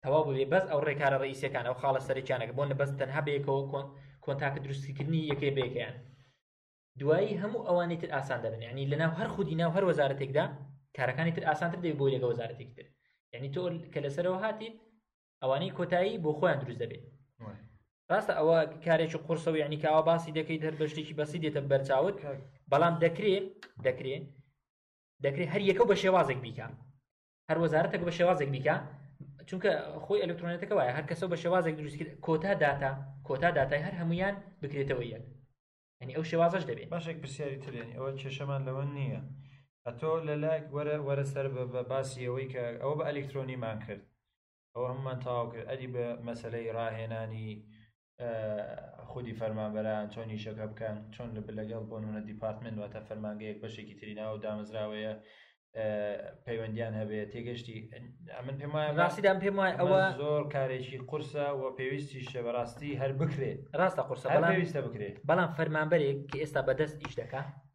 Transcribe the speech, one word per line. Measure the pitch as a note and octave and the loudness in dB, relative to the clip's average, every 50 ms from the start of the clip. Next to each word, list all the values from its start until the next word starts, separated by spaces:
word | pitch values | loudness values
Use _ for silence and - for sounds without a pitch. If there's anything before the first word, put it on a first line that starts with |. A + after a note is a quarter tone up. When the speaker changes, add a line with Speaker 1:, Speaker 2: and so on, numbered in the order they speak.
| - | 0
Speaker 1:
تەواو | C3+ C#3 D#3 D3+ | 4 4 4 4
ببێ، | C#3+ C3+ C3 C3+ | 4 2 0 2
بەس | C3+ D#3 F#3 F#3 | 4 4 2 4
ئەو | F#3 E3 C#3+ | 4 0 0
ڕێکارە | C#3+ D3+ C#3+ C#3 D3 C3+ C3+ C3+ | 2 2 0 2 4 4 4 4
ڕئیسیەکان، | C3+ C#3 C#3 - - C3+ - C3+ A#2 | 2 0 -4 -4 -4 -2 -2 -2 -2
ئەو | A#2+ B2+ - | -2 -4 0
خاڵە | - C#3 C3+ C3 | 2 2 2 2
سەرەکیانە | B2+ - C3+ C3 B2+ - C3+ B2 A2+ | 2 0 -2 -2 0 0 0 0 0
کە | A2+ A#2+ | -4 -2
بۆ | B2+ C#3+ | -2 0
نە | C#3+ C#3 | 0 2
بەس | C3+ C#3 C3+ C#3 | 0 0 -2 0
تەنها | C3+ C#3 C3 C3+ D3+ | -2 -2 -2 0 -2
بەیەکەوە | D3+ D3 C#3+ C#3+ C#3 C#3 C3+ C#3 C#3 C3+ | 0 0 0 0 0 2 0 0 0 -2
کۆن-، | - C#3 C#3 - - - - - - - | -4 -6 -6 -6 -12 -16 -20 -20 -20 -12
کۆنتاکت | - - C#3 C#3 D3 C#3 C3+ C#3 - | -4 -4 -2 0 0 -2 -2 -4 -6
دروستی | C3+ C#3 C#3 - - - | -6 -6 -6 -6 -8 -6
کردنی | - C3+ D3 E3 D#3+ D#3 D3+ | -6 -2 0 2 2 2 2
یەکێ | C#3+ C#3 C#3+ C#3 C3 | 0 2 2 0 2
بەیەکەیان. | C3+ B2+ A#2 - A#2 A#2 A2 - - - - - _ _ _ _ _ _ _ _ _ _ _ _ _ _ _ _ | 2 0 0 0 -4 -4 -4 -8 -12 -14 -18 -20 _ _ _ _ _ _ _ _ _ _ _ _ _ _ _ _
دوایی | B2+ C#3 C#3+ D#3 F3 G3+ A3 G#3 E3+ F#3 | -4 2 4 4 4 4 2 0 -2 -2
هەموو | G#3+ G#3+ A3+ - | -2 -2 -4 0
ئەوانەی | F#3 F3+ F3 F3 E3+ E3+ E3 | 2 2 4 4 2 0 -2
تر | - - | -4 -2
ئاسان | D#3 C3+ C3+ C#3 C3+ A#2+ A2+ | -2 -2 -2 -2 -4 -2 -2
دەبن. | A2+ A2 A2+ A2 | -4 -4 -4 -8
یعنی | A#2 B2 C3+ C#3 | -8 -6 -4 0
لەناو | C3+ D3 D3+ E3 D#3+ E3 E3 | 0 2 2 2 2 2 0
هەر | A3 G#3 | -2 -2
خودی | E3 E3+ G3 D3+ D#3 | 0 0 0 0 2
ناو | D#3+ E3+ E3+ D#3+ | 2 2 4 4
هەر | F#3+ G3 | 4 4
وەزارەتێکدا | F3+ D#3+ C#3 D3 C3+ C3+ C3+ C#3 C3+ C3+ D3 E3+ G3 - - - - - - _ _ _ | 4 4 4 4 4 4 0 -2 0 2 2 2 2 -2 -8 -14 -14 -16 -20 _ _ _
کارەکانی | - C3 B2 B2+ C#3 E3 E3+ E3 | -2 -2 0 0 2 0 0 0
تر | - - | 0 2
ئاسانتر | D#3+ D3+ - F3+ E3+ D#3+ - | 2 2 2 2 -2 -2 0
دەبێت | F3 E3 D3+ C3+ | -2 -2 0 4
بۆی | C#3 C#3 C3 | 4 4 4
لەگە | B2 B2 B2 | 4 2 0
وەزارەتێکی | A#2 A2+ A#2 A2+ - - - - - | 0 0 -2 -6 -8 -10 -14 -16 -16
تر. | - - - _ _ _ _ _ _ _ _ - | -20 -20 -20 _ _ _ _ _ _ _ _ -12
یعنی | A#2+ C3 C#3+ C#3 | -8 -8 -4 -4
تۆ | F3 F3+ F3 E3+ E3 E3 - | -2 -2 -2 -4 -4 -8 -6
کە | - D#3 | -6 -4
لەسەرەوە | C#3 C#3+ C#3 - F3 F3+ F#3 F#3 | -4 -4 -2 0 0 0 0 2
هاتیت، | G3+ A3 G#3+ G#3+ A3 A3+ A3+ - - _ _ _ _ _ _ _ _ _ _ _ - | 0 -2 -2 -2 -6 -10 -12 -14 -20 _ _ _ _ _ _ _ _ _ _ _ 0
ئەوانەی | C3 C3+ C#3+ E3+ F#3+ | 2 2 2 2 -2
کۆتایی | - - F3 E3+ F3+ F3 F#3 G3+ A3+ G#3+ | -2 -2 0 2 4 4 4 4 2 0
بۆ | E3 D3+ D3+ | 0 0 2
خۆیان | - F#3 F3 D3+ C3+ | 4 6 4 4 4
دروست | - A#2+ A2+ - | 0 -4 -4 -4
دەبێت. | A#2 - - - - - - - _ _ _ | -4 -6 -6 -10 -14 -18 -20 -20 _ _ _
Speaker 2:
وای. | _ A#2 G#2 G#2 - - - - - _ _ _ _ _ _ | _ -12 -12 -12 -14 -16 -20 -20 -20 _ _ _ _ _ _
Speaker 1:
ڕاستە | E3+ G3+ G#3+ G#3+ F3 | 2 2 4 2 2
ئەوە | D#3+ D#3 D#3+ E3 E3 D#3 D#3 - - - | 4 6 6 8 6 6 4 0 -6 2
کارێکی | E3+ E3 D#3+ E3 D#3+ - D#3+ | 4 4 4 4 2 0 -4
قورسە | - - E3 D#3 - E3+ | -2 0 -2 0 2 2
و | D#3+ | 2
یعنی | D#3 D3 D3 D3+ D3 | 2 2 2 0 0
کە | D#3 D#3 | 2 6
ئەوە | D#3 D#3+ D#3+ | 6 8 8
باسی | E3 E3 E3 E3 D#3+ D3+ | 8 6 4 2 0 -2
دەکەیت | D#3+ D#3 D#3 E3 D#3 D3+ | -2 0 0 -2 -2 0
هەر | D#3 D#3 | -2 0
بە | D3 D#3 | 0 0
شتێکی | D3+ D3+ D#3+ D3+ - D#3+ | 0 0 -4 -8 -6 -2
بەسی | D3 D3+ D3+ - F3 | -2 -2 -2 -2 -2
دێتە | D#3 D3+ D3 C#3+ | -2 0 0 0
بەرچاوت. | C#3 C#3 C#3 C3+ C3+ - C#3 C3 D3+ F#3+ G3+ G3 | 2 4 4 4 6 6 4 4 4 4 2 -2
Speaker 2:
کاک. | - D3 C#3 C#3 - - - - _ - | -6 -8 -8 -10 -10 -16 -20 -20 _ 4
Speaker 1:
بەڵام | - C#3+ E3 E3+ E3+ D#3+ | 6 6 6 6 6 6
دەکرێ، | E3 E3 E3 - G#3 G#3+ F#3 G3 F#3+ F#3+ - - - - _ - G#2 | 4 4 4 4 4 4 4 4 2 -2 -8 -14 -20 -20 _ -2 0
دەکرێ، | C3 B2+ - C3+ C3 - F2+ - - - - - _ _ _ _ _ _ _ _ _ _ _ _ _ _ _ | 0 0 0 -2 -6 -6 -6 -8 -12 -16 -20 -20 _ _ _ _ _ _ _ _ _ _ _ _ _ _ _
دەکرێ | C3 C#3 C#3 C#3 F3 | 0 0 0 2 -2
هەر | D#3+ D#3+ G#3 G3+ F#3+ | 0 0 2 6 6
یەکەو | G3 G3 A#3+ G3 | 8 8 8 8
بە | G3+ F3 - | 8 6 6
شێوازێک | F#3+ F#3 F3+ D#3+ C3+ C3+ B2+ A#2 | 6 8 8 6 6 2 -2 -2
بیکە. | A2+ A2 - A#2 A#2+ - - - - - _ _ _ _ _ _ _ _ _ _ - | -8 -8 -8 -10 -10 -12 -14 -18 -20 -20 _ _ _ _ _ _ _ _ _ _ 0
هەر | D#3+ E3 | 2 4
وەزارەتێک | E3+ D#3+ D#3 D#3 F3 - - F#3 E3+ | 4 6 6 6 4 4 2 0 0
بە | F3 E3 - | 0 2 4
شێوازێک | F3 - C#3+ C3+ C#3+ C3+ | 6 6 6 6 4 0
بیکە. | C#3 B2+ - D3 D#3+ F#3+ - - - - - - - - - - - - - | 0 2 4 4 4 4 2 -6 -12 -14 -18 -20 -18 -18 -16 -16 -16 -18 -12
چونکە | - - F#3 F3 G#3 F3 D3 C#3+ D3+ - A#2 | -8 -8 0 4 4 4 4 0 -4 -8 -10
خۆی | - - G3+ G#3 G3 | -2 2 2 2 4
ئەلکترۆنیەتەکە | E3+ F3 E3+ F3 E3+ F3 F3 F3+ F#3 G#3+ | 2 -2 -2 -2 -4 -4 -4 -2 2 4
وایە، | F#3+ C#3 B2 B2 | 4 4 4 2
هەر | D3 D#3 C#3+ | 0 -2 -4
کەسە | E3+ E3 F3 | -2 -2 0
بە | F#3 E3+ | -2 -2
شێوازێک | E3 E3+ E3+ F3+ F#3 F3 E3 D#3 | 0 2 4 4 4 4 2 0
دروست | D3+ D3+ D3 C3+ D3 | -2 -6 -8 -6 -6
کرد، | E3 - - - | -8 -8 -10 -8
کۆتا | - - D#3+ D#3 D#3+ G3 G3+ | -2 0 0 2 2 2 2
داتا، | F#3 D3+ C#3+ C#3 C#3 C#3+ C3+ C3+ - - - - - - | 4 4 4 4 2 0 0 -2 -2 -8 -12 -12 -14 -6
کۆتا | - C#3 C3 E3 E3+ | -4 -2 2 2 2
داتای | E3+ D3+ C3+ B2+ D3 D3 D#3 | 4 4 2 4 2 0 0
هەر | F#3+ G3 | -2 -4
هەمویان | F3 F3 E3 E3+ E3+ F#3 G3 G3+ G3 - - - - | -2 0 0 0 2 2 0 -2 -4 -8 -16 -14 -10
بکرێتەوە | - C#3 C#3+ C#3+ C#3 C#3 C3+ B2 A#2 | -10 -6 -4 -2 0 0 0 -2 -2
یەک. | A2 G#2+ A2 B2+ - - - - _ _ _ _ _ _ _ _ _ _ _ | -6 -8 -10 -12 -16 -18 -20 -20 _ _ _ _ _ _ _ _ _ _ _
یعنی | B2+ B2+ C3 | -12 -8 -4
ئەو | D3+ E3 | -4 -4
شێوازەش | - - E3 E3 E3+ F3 F#3+ D#3+ | 0 4 6 6 6 6 2 -2
دەبێت. | C#3+ D#3 - - - | -2 -6 -6 -6 -8
Speaker 2:
باشێک | - E3+ - E3 E3 E3 | -6 -6 -6 -6 -8 -8
پرسیاری | C#3 C#3 - - D3+ C#3+ D3 C#3+ | -8 -10 -8 -6 -6 -6 -6 -6
تر، | C3+ - - | -8 -10 -8
یعنی | A#2+ A#2 A2+ A2 | -8 -10 -8 -8
ئەوە | A#2 C3 C3+ C3+ C3+ | -6 -6 -6 -6 -6
کێشەمان | C3+ C#3 C3+ - C#3+ C#3 C#3 C3+ C3+ | -8 -8 -8 -6 -4 -2 -2 -2 -2
لەوە | C3 C3 C3+ C#3 | -2 -2 -2 -2
نییە. | C#3+ C#3+ C#3+ C3+ A#2+ G#2+ G#2 - - - - - - - - _ _ _ _ _ | -4 -2 -2 -4 -4 -4 -4 -6 -10 -12 -14 -16 -20 -20 -20 _ _ _ _ _
ئەتۆ | A#2+ A#2+ A#2+ D#3 D#3 D#3+ E3 D#3 | -10 -8 -4 -2 -2 -2 0 0
لە | D3+ D3+ | -2 -2
لای | D3 D3 D#3 D#3+ D#3+ D3+ - | -2 0 0 0 -2 -2 -6
وەرە، | C3 C#3+ D3 D3 D3+ D3+ | -6 -4 -2 0 -2 -2
وەرە | D3 C3+ C#3+ C#3 C#3 | 0 0 0 0 0
سەر | C3+ C3+ C#3 C3+ C3+ | -2 -2 -2 -2 -2
بە، | C3+ B2+ B2+ B2 | -2 -4 -4 -4
بە | B2 B2+ A#2+ A#2 | -4 -4 -4 -2
باسی | C3 C3+ C3+ C3 - B2 B2 | -2 -2 -2 -2 -6 -6 -4
ئەوەی | B2 B2 C3 C3+ B2+ | -4 -4 -4 -4 -6
کە | B2+ C3 A#2+ A#2+ A#2 - | -4 -4 -4 -4 -4 -4
ئەوە | - C3+ D3+ | -2 -2 0
بە | D3+ D#3+ | 0 -2
ئەلکترۆنیمان | D3 D3 C#3+ C#3+ C#3 - C#3 C3 B2+ B2+ B2+ A#2+ A2+ A2 G#2+ | -2 -2 -4 -6 -6 -6 -6 -6 -4 -6 -4 -4 -4 -6 -6
کرد. | G#2+ A2 G#2 F#2 - _ _ _ _ _ _ _ _ _ _ _ _ _ _ | -8 -8 -10 -10 -12 _ _ _ _ _ _ _ _ _ _ _ _ _ _
ئەوە | A#2 B2 B2+ | -4 -4 -4
هەمومان | B2+ C3 C3+ C3+ B2+ B2 | -4 -4 -4 -6 -6 -6
تەواو | B2+ B2+ B2 A#2+ A#2+ A#2 A#2+ | -4 -4 -2 -2 -2 -4 -4
کرد. | A#2 - - | -10 -8 -8
ئەدی | C3 C3 B2+ B2 B2+ | -8 -8 -8 -6 -4
بە | B2 A#2+ A#2+ A#2+ - A#2 | -4 -2 -2 -4 -6 -8
مەسەلەی | A#2 A#2 A#2 - A#2 A2 A#2 A#2 A2+ A2 | -8 -8 -8 -8 -6 -6 -6 -6 -4 -4
ڕاهێنانی، | A2+ A#2 A2+ A2 A2+ A2+ A2+ A2+ A2+ A2+ A2 A2 A2 A2 G#2+ G#2+ G#2 - - - - - _ _ _ _ _ _ _ | -2 -2 -2 -4 -4 -6 -6 -6 -6 -6 -6 -6 -8 -8 -8 -8 -10 -14 -20 -20 -20 -20 _ _ _ _ _ _ _
ئە، | B2 A#2+ A2+ A2 A2 G#2+ G#2+ G#2 G#2 - - - - - - - - | -6 -4 -4 -4 -2 -2 -2 -4 -4 -6 -8 -12 -12 -14 -18 -18 -16
خودی | - - C3 B2 A2+ A2 G#2+ | -12 -10 -8 -8 -8 -6 -4
فەرمانبەران، | A2+ A2 A2 A2 G#2+ G#2+ G#2+ G#2+ G#2+ A2 G#2+ G#2+ G#2+ G#2+ | -4 -4 -2 -2 -4 -4 -2 -2 -2 0 -2 -2 -4 -6
چۆن | - - A2+ A2 | -8 -10 -8 -6
ئیشەکە | A2 G#2+ G#2+ A2 G#2+ G#2+ A2 G#2+ | -6 -8 -6 -8 -8 -8 -8 -8
بکەن، | - - A2+ A2 G#2+ G#2+ - - | -8 -6 -6 -6 -6 -6 -10 -12
چۆن | - - B2+ A#2 A2 | -12 -12 -10 -8 -8
لە، | G#2+ G#2 G#2 | -8 -8 -8
لەگەڵ | A2 G#2+ G#2+ G#2+ A#2 A2+ A2 A2 | -6 -8 -6 -6 -6 -8 -8 -8
بۆ | A2+ A2 | -8 -8
نمونە | A2 G#2+ G#2+ G#2+ G#2+ | -6 -6 -6 -6 -8
دیپارتمنت | G#2+ G#2 - A2 A2 G#2+ A2 A#2 A2+ A2 G#2+ | -8 -10 -6 -4 -4 -4 -4 -8 -8 -8 -8
واتە | G#2 G#2 G#2+ A2 | -8 -8 -10 -12
فەرمانگەیەک | G#2 - A2 G#2+ G#2+ G#2 G#2+ G#2 A2 G#2+ G#2 G#2 | -10 -10 -10 -8 -6 -8 -8 -8 -8 -8 -10 -8
بەشێکی | - A2+ - - G#2 G2 G2+ | -10 -12 -12 -12 -14 -14 -16
تری | - - G#2+ G#2+ | -16 -14 -12 -10
ناو | G#2+ G#2+ A2 A2 G#2 G#2+ | -8 -6 -6 -6 -6 -4
دامەزراوەیە، | A2 G#2+ G#2+ G#2 G#2 - A2 G#2+ G#2+ G#2+ G#2+ G#2+ A2 G#2+ G#2+ - - - - - _ _ _ _ _ _ | -6 -4 -6 -6 -8 -6 -4 -4 -4 -4 -4 -4 -6 -6 -8 -12 -20 -20 -20 -20 _ _ _ _ _ _
ئە، | A2 A2 G#2+ G#2+ G#2 G#2 G#2 G2+ F#2+ - - - - _ | -4 -2 -2 0 0 -2 -2 -4 -4 -8 -10 -14 -14 _
پەیوەندیان | - A#2 A2+ A2+ A2 G#2+ A2+ A#2 A2+ A2 A2 | -6 -4 -4 -4 -4 -4 -4 -4 -4 -2 -4
هەبێ، | G#2+ G#2 G#2+ G#2+ G#2 G#2 | -4 -2 -2 -4 -4 -6
تێگەشتی. | - A#2 A2+ A#2+ A#2+ A#2+ A#2+ - A2+ A2 A2 - - B2 B2+ - - - - - | -8 -8 -8 -6 -8 -8 -10 -10 -12 -12 -12 -14 -14 -16 -16 -16 -18 -18 -18 -16
ئەمن | - - B2+ C3 C#3 C#3 | -14 -10 -8 -8 -8 -6
پێم | D3 D3 D3+ | -6 -4 -2
وایە | D3+ D3+ D3+ D3 D#3 | 0 0 2 4 4
Speaker 1:
ڕاستیدان | F3 F3+ - - G3+ G3 G3 F#3+ | 4 4 2 4 6 6 6 6
پێم | F#3+ G3+ G3+ G3 | 2 0 2 4
وایە | F#3+ F#3 E3 | 2 2 4
Speaker 2:
ئەمە | - | 4
Speaker 1:
ئەوە | F3+ F#3 F#3+ F#3+ F#3+ F#3+ F#3 - | 4 6 6 6 6 6 2 0
Speaker 2:
زۆر | C#3+ D3+ D3+ D3+ D3 D3 C#3+ | 0 2 2 2 0 0 0
کارێکی | C#3 C3+ C3 C3 B2+ B2+ - C3+ B2+ B2+ - | 0 0 0 -2 -4 -6 -8 -8 -10 -8 -6
قورسە | - D3+ D3+ C#3+ - D3 C#3+ C#3+ C#3+ C3+ | -6 -6 -6 -4 -4 -2 -2 0 -2 -2
و | C3 C3 - | -4 -4 -4
پێویستیشە | C3 C3 C3 C#3 D3 D3 C#3 - C3 B2+ - - B2+ A#2 | -2 -4 -2 -2 -4 -6 -8 -10 -10 -10 -8 -6 -4 -4
بەڕاستی | A#2 A#2+ B2 C#3+ C#3+ - - D3 C#3+ C#3 B2+ | -2 0 0 -2 -2 -6 -8 -6 -6 -4 -2
هەر | C3+ C3+ C3+ | 0 0 0
بکرێ. | C3+ D#3+ - C3+ C3+ C3+ A#2 - - - - - D3 | 2 0 0 0 0 -2 -2 -4 -6 -10 -6 0 2
Speaker 1:
ڕاستە | F3+ F#3+ - - C3 - | 4 4 4 2 -2 -2
قورسە، | B2+ - - | -2 -4 0
Speaker 2:
هەر | - D3 | 4 4
Speaker 1:
بەڵام، | D3+ D#3 E3+ E3+ | 6 6 6 6
Speaker 2:
پێویستە | F#3 F3 - - D3 B2+ | 4 2 2 0 -2 -4
بکرێ. | A#2 G#2+ G#2+ G#2 G2 - - - | -4 -4 -6 -6 -6 -8 -8 2
Speaker 1:
بەڵام | C#3 D#3+ F3+ F3+ D#3+ - | 4 6 6 6 2 2
فەرمانبەرێک | - D#3+ D#3 D3+ D#3 D#3 D3+ E3 E3 D3+ C#3 C#3 C#3 C#3 | 0 0 2 2 2 4 6 6 6 6 4 2 0 -4
کە | - - C3+ | -6 -4 -4
ئێستا | D3+ D3 - C#3+ C3 C3+ | -4 0 0 0 2 2
بەدەست | C3 B2+ D3+ D3+ D3+ - | 4 2 2 0 0 -8
ئیش | - - - - | -10 -8 -6 -6
دەکا | A2+ A2+ - C3 C#3+ C#3 - - - - _ | -8 -6 -6 -6 -6 -6 -10 -14 -18 -20 _